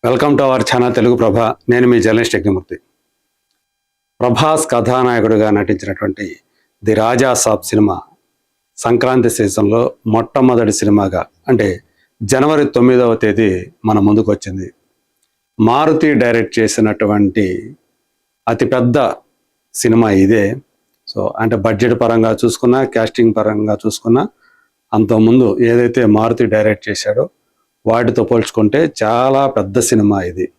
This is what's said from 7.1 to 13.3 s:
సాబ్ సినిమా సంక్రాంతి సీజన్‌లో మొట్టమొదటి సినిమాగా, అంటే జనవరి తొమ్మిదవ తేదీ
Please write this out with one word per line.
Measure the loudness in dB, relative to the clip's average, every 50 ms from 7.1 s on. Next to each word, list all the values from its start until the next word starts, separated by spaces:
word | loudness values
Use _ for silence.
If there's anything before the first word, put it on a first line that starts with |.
| 2 2 2 0 0
సాబ్ | 0 0 -2 -2 -2 -4
సినిమా | -4 0 0 0 0 -2 -4 -10 _ _ _ _ _ _ _ _ _ _ _ _ _ _
సంక్రాంతి | -8 -4 -2 0 0 0 0 0 0 0 0
సీజన్‌లో | 0 0 -2 -2 0 -2 0 0 0 0 0 -2 -6 _ _
మొట్టమొదటి | -2 -2 -2 -2 -2 _ 0 0 2 2 2 0 0 -2
సినిమాగా, | -2 0 0 0 0 0 -2 -4 -6 -6 -8 _ _ _ -2
అంటే | 0 0 0 -2 -4 -6 _ _ _ _ _ _ _ _ -6
జనవరి | -2 0 0 2 2 2 0 0
తొమ్మిదవ | 0 0 2 2 4 4 4 4 2 0
తేదీ | 0 0 -2